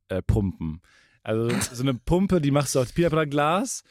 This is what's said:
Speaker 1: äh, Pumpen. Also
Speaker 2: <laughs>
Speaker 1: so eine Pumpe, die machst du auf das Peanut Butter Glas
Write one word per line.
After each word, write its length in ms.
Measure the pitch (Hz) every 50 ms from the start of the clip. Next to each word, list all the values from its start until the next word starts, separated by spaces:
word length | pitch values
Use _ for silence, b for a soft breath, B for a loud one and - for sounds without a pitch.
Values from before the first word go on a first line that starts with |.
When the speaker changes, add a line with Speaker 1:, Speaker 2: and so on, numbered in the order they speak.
| _ -
Speaker 1:
äh, 120 | 98 92
Pumpen. 600 | - - 110 110 101 92 82 - 82 80 78 87 b b b b b b b b
Also 260 | - 107 110 113 117 117
Speaker 2:
<laughs> 240 | - - - -
Speaker 1:
so 100 | 123 120 127
eine 100 | 139 131
Pumpe, 460 | 117 - - 160 180 202 190 185 175
die 100 | 143 143
machst 240 | 135 147 139 - -
du 60 | 139
auf 60 | 127
das 60 | -
Peanut 180 | - - 170 170
Butter 140 | 160 160 156
Glas 580 | 147 139 147 147 151 170 196 269 240 - - b b